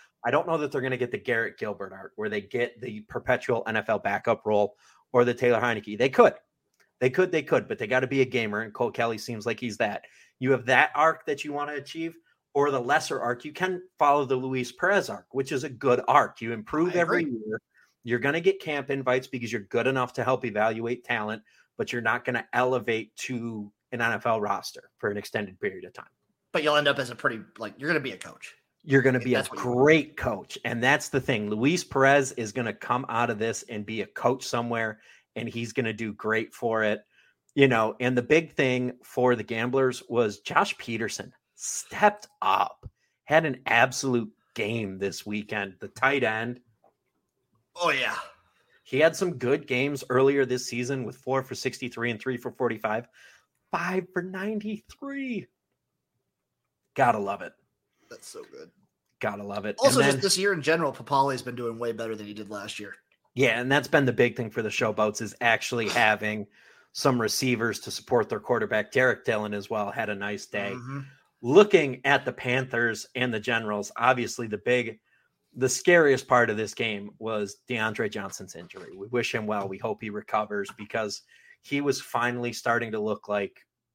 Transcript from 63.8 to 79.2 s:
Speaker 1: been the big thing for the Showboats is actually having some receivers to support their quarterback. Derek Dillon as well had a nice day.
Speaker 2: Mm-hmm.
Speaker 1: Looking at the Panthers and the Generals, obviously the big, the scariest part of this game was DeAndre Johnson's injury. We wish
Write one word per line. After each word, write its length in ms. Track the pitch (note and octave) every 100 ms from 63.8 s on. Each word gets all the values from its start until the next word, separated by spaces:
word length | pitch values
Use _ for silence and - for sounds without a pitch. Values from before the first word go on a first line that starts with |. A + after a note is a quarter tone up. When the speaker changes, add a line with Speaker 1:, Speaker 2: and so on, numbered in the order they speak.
| C#3
Speaker 1:
been 180 | D#3 C3+
the 80 |
big 220 | A2 A#2+ G#2
thing 140 | A2
for 120 | -
the 80 | G#2+
Showboats 520 | - A2+ G2+ G#2+ G#2
is 140 | A2 -
actually 460 | A#2+ A2+ - A#2+ G#2+
having 580 | A#2+ A2 G#2+ G#2+ G#2+ G2+ _ _ _ _
some 300 | - D3 B2+
receivers 580 | A2 - C3 A#2 A#2 G2+
to 100 | -
support 360 | - - B2 G#2+
their 120 | A2
quarterback. 520 | - A#2+ G#2+ A2 G#2
Derek 320 | C3 B2+ A2
Dillon 300 | - A2 G#2+
as 160 | G#2 G2
well 220 | A2 G2+
had 180 | G#2 G#2+
a 60 | G2+
nice 320 | G2+ G#2 -
day. 240 | G#2+ G2+
Speaker 2:
Mm-hmm. 280 | B2+ B2 C#3 C3+ - _ _
Speaker 1:
Looking 600 | A#2 D#3 G#3 F#3 D3 B2
at 220 | C3+ C#3 B2+
the 80 |
Panthers 760 | A#2+ B2+ B2+ C3 A#2 A#2 G#2+ - B2+
and 180 | B2
the 60 | A2
Generals, 520 | G#2+ A2+ A2 G#2 G2+ -
obviously 520 | A#2+ B2+ A2 - A#2
the 100 | G#2
big, 420 | B2 B2 A2+ A2 _ _ _ _ _ -
the 140 | C3
scariest 580 | - - F3 D3+ B2+ -
part 220 | B2 A#2
of 80 | G#2+
this 160 | G#2+
game 380 | - A#2 G#2 G2+ -
was 380 | A2 G#2+ G#2 - -
DeAndre 420 | A#2+ A2 G#2 A2
Johnson's 440 | G#2+ G2 - F#2+ E2+
injury. 420 | E2+ G2 F2 F#2+
We 100 | G2+
wish 260 | A#2+